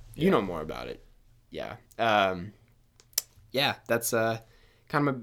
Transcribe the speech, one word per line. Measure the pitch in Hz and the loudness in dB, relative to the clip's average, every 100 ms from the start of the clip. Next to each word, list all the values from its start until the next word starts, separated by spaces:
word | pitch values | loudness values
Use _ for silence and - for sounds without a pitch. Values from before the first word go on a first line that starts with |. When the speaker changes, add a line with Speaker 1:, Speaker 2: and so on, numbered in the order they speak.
| - | -14
Speaker 1:
you | - 180 | -2 2
Speaker 2:
Yeah. | |
Speaker 1:
know | 147 | 2
more | 98 82 | 0 -4
about | 78 62 62 | -6 -8 -10
it. | - - _ _ _ _ | -12 -16 _ _ _ _
Yeah. | 76 55 113 _ - | -12 -10 -12 _ -2
Um, | 113 107 95 90 101 - _ _ _ _ _ - - - - | 4 4 4 0 -8 -14 _ _ _ _ _ -8 -8 -12 -6
yeah, | 127 139 - - | 0 0 -2 -2
that's, | 117 - | -2 0
uh, | 117 113 113 - - - _ - | 0 0 -2 -8 -20 -20 _ -4
kind | 151 143 | 0 0
of | |
my | 131 | -2